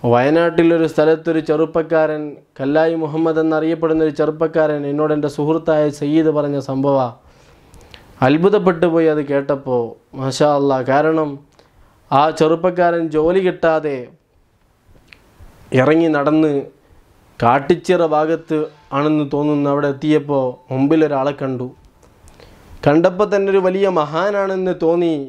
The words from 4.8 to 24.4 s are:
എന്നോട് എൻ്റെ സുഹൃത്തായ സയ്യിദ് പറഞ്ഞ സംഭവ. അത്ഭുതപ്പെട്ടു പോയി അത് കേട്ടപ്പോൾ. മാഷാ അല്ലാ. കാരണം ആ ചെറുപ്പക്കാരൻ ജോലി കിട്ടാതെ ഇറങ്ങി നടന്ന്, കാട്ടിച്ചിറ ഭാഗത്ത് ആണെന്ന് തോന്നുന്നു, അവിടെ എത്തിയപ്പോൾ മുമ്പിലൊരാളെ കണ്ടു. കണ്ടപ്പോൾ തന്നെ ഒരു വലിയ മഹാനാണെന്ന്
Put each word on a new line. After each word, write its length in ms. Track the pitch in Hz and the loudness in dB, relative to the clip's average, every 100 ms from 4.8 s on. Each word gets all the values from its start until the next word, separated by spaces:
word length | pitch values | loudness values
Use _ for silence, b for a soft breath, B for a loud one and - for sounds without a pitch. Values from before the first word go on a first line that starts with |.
| 143 | -4
എന്നോട് 220 | 143 151 | -2 0
എൻ്റെ 180 | 151 147 143 | 0 -4 -4
സുഹൃത്തായ 460 | 147 160 160 156 151 147 | -2 -2 0 0 0 -2
സയ്യിദ് 340 | 143 156 160 147 | -2 0 2 0
പറഞ്ഞ 220 | 147 143 131 | -2 -4 -6
സംഭവ. 280 | 135 139 139 123 117 _ b b b b b b b b - 131 | -2 0 0 -2 -6 _ b b b b b b b b 0 2
അത്ഭുതപ്പെട്ടു 600 | 151 185 208 180 165 175 | 4 4 2 0 0 0
പോയി 220 | 165 160 | 2 2
അത് 140 | 151 139 | 0 -2
കേട്ടപ്പോൾ. 560 | 139 139 143 139 123 113 - _ 139 | -2 -2 -4 -2 -2 -2 -8 _ -8
മാഷാ 320 | 131 127 147 143 | -6 0 2 2
അല്ലാ. 220 | 139 131 | 2 0
കാരണം 480 | 127 139 156 160 151 143 _ b b b b b _ | 0 0 2 0 -2 -6 _ b b b b b _
ആ 120 | 139 151 | 2 2
ചെറുപ്പക്കാരൻ 760 | 156 156 165 180 180 175 170 165 151 | 2 0 2 0 0 0 0 -2 0
ജോലി 240 | 156 190 | 0 2
കിട്ടാതെ 580 | 185 180 165 160 151 135 123 _ _ _ _ _ _ _ _ - _ - _ _ - - - | -2 -2 0 0 -2 -8 -10 _ _ _ _ _ _ _ _ -20 _ -20 _ _ -20 -20 -4
ഇറങ്ങി 360 | 131 131 160 165 147 | 2 4 4 2 0
നടന്ന്, 340 | 143 156 156 143 135 _ _ _ _ _ _ _ | 0 2 2 0 -6 _ _ _ _ _ _ _
കാട്ടിച്ചിറ 600 | 117 131 147 175 - 180 170 | 2 2 2 -2 2 0 2
ഭാഗത്ത് 520 | 151 156 160 165 156 156 - _ | 0 0 -2 -2 -4 -4 -10 _
ആണെന്ന് 320 | 139 151 156 147 | -4 0 0 -2
തോന്നുന്നു, 340 | 147 147 147 143 | -2 0 0 0
അവിടെ 180 | 143 143 | 0 -2
എത്തിയപ്പോൾ 560 | 135 151 151 143 139 131 127 _ | -2 0 0 0 -2 -2 -6 _
മുമ്പിലൊരാളെ 600 | 131 139 160 156 139 135 | -2 2 2 2 0 -2
കണ്ടു. 360 | 135 139 127 123 - - _ _ _ - B B B B B - | -4 -6 -6 -8 -14 -20 _ _ _ -20 B B B B B 2
കണ്ടപ്പോൾ 420 | 156 180 180 208 202 | 4 2 0 -2 0
തന്നെ 120 | 196 | 0
ഒരു 80 | 196 185 | 2 2
വലിയ 180 | 185 196 180 | 0 0 0
മഹാനാണെന്ന് 760 | 147 160 190 202 | -2 -2 -2 -2